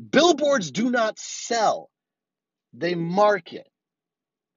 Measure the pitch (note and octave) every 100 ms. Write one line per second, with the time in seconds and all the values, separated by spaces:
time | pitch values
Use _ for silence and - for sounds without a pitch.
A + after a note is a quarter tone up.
0 | A2+ B3 E4+ D#4 D4 C#4 E3 C3 B3 B3
1 | A3 G#3 - - - A#3 G3+ E2+ - _
2 | _ _ _ _ _ _ _ A#2 E3 F3
3 | E3 F#3 G#3 G3+ - - - _ _ _
4 | _ _ _ _ _